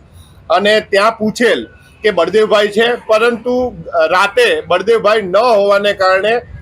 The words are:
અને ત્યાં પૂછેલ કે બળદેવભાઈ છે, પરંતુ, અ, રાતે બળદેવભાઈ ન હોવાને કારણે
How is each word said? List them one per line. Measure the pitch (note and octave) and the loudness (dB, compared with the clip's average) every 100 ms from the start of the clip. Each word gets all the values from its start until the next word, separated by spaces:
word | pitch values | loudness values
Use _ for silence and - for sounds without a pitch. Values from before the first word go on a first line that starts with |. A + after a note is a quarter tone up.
| _ - - - - | _ -20 -20 -16 -2
અને | F3 G3+ G#3+ | 0 2 0
ત્યાં | G#3 G3 G#3+ A3+ | 0 0 0 -2
પૂછેલ | G#3+ G#3 A#3 D3 A2 - - _ | -6 -2 0 0 -6 -16 -20 _
કે | G#3+ | -4
બળદેવભાઈ | F3 E3+ G#3 G#3+ G#3 G#3 | -2 0 0 2 2 0
છે, | G3+ A#3 A#3+ - | 0 -2 -2 0
પરંતુ, | A3 A#3+ A#3 B3 B3 B3 F3 E3 | 0 0 -2 -4 -4 -4 -8 -6
અ, | E3+ D#3+ | -2 0
રાતે | F#3 G3+ B3 A3+ D#3 | 2 0 0 0 0
બળદેવભાઈ | D#3 F3+ G3 A3+ G3 A3+ | -2 -2 2 0 2 0
ન | F#3 F#3+ | 0 0
હોવાને | B3 G#3 G3+ G3+ G#3 | 2 2 2 2 0
કારણે | G3 F#3 F#3+ G#3 A#3+ - - | 0 0 2 0 -2 -6 -14